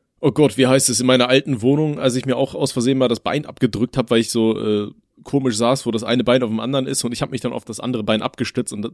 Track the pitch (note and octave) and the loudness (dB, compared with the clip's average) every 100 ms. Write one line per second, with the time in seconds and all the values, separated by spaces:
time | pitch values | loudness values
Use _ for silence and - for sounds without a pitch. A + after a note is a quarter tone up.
0 | _ _ D#3 - D3 - B2+ C3 C3 A#2+ | _ _ -2 2 2 4 4 4 2 0
1 | B2+ B2+ B2 C3 - B2 A#2+ D3 D#3 D3 | 4 4 4 2 2 0 2 2 0 0
2 | C3 B2+ C3 B2 C3+ F3 C#3 C3 A#2+ C3+ | 0 0 -2 -2 -2 -2 -4 0 0 2
3 | B2 A2+ - C#3+ - - B2 G2 B2 - | 2 0 -2 -4 -6 -2 -2 0 -2 -2
4 | A#2 A#2 A2+ A#2 A2 A2 G#2+ G#2 G#2 - | 0 2 2 0 0 0 0 -2 -4 -10
5 | _ _ - C#3+ C3 G#2+ A#2 C3+ A#2+ A2+ | _ _ -4 -2 0 0 0 0 -2 -4
6 | G#2 B2 A#2 B2+ A#2 A2 A#2 C#3 C3 C3+ | 0 0 2 2 2 -2 -2 -4 -2 -2
7 | - B2 C#3+ C3 B2 A#2+ - G#2+ A#2+ B2 | -2 -2 -4 -4 -6 -6 -10 -8 -4 -2
8 | G#2+ A2 B2+ - A#2+ - A2+ G#2+ G#2 | 0 0 0 -4 -6 -4 -6 -6 -8